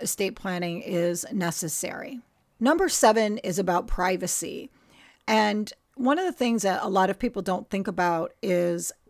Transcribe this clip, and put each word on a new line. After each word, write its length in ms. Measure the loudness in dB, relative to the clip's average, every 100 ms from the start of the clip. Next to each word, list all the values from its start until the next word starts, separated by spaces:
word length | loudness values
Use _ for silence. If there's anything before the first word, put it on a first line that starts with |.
estate 340 | -4 -2 -4 -4
planning 460 | -6 -4 -4 -6
is 440 | -4 -2 0 -2 -4
necessary. 880 | -2 -2 -2 -4 -4 -6 -6 -10 -12 -16 _ _ 0
Number 280 | 2 4 2
seven 520 | 4 4 6 2 -2
is 200 | -4 -2
about 280 | 0 0 0
privacy. 840 | 0 0 0 -2 -4 -6 -8 -12 _ _ -20 -20 _ 0
And 440 | 2 4 0 -4 -10 _ -2
one 240 | 2 2
of 60 | 0
the 60 |
things 300 | 0 0 2
that 220 | 2 0
a 60 | 2
lot 200 | 2 2
of 100 | 2
people 220 | -2 -2
don't 280 | -2 -2 -2
think 180 | -4 -2
about 460 | 0 2 2 -2 -4
is 500 | 0 2 2 0 -4 -10